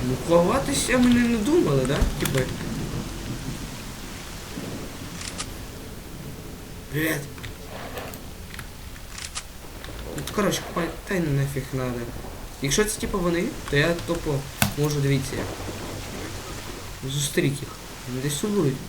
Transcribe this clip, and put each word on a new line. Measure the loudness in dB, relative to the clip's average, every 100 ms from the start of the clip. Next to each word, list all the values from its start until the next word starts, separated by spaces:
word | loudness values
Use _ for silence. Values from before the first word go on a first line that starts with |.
| 2
Ну, | 0 6
ховатися | 8 8 4 4 2 4 6
ми | 8
не, | 8 6
не | 4
думали, | 6 6 8 6 6
да? | 4 4 4
Типа. | 2 4 2 -2 -2 -2 -2 -2 -4 -6 -6 -4 -4 -6 -6 -8 -8 -8 -8 -8 -8 -8 -8 -6 -6 -6 -6 -8 -8 -6 -6 -6 -6 -8 -10 -10 -10 -10 -10 -10 -10 -10 -10 -10 -12 -12 -6
Привіт. | -2 0 0 -4 -8 -10 -10 -10 -10 -8 -8 -8 -8 -10 -10 -10 -10 -10 -12 -12 -12 -10 -10 -8 -8 -8 -12 -12 -10 -10 -8 -6 -4
Ну, | -2
коротше, | 0 2 0 -2
хай, | -2 -2 -4 -2
та |
й | 0
нафіг | 2 2 2 0 -2
надо. | -2 -2 -2 -4 -6 -8 -8 -10 -2
Якщо | 2 4
це, | 4 2
типу, | 0 2
вони, | 4 2 0 -2 2
то | 4
я | 6 2 0
тупо | 0 0 0 -2 0 0 4
можу, | 2 4
дивіться, | 4 4 2 -2
як. | -4 -4 -6 -6 -6 -6 -6 -6 -6 -8 -8 -8 -8 -8 -10 -6 -2
Зустріть | 0 2 4 2 2
їх. | -6 -10 -12 -10 -6
Вони | -2
десь | -2
тут | 0 2
будуть. | 4 4 2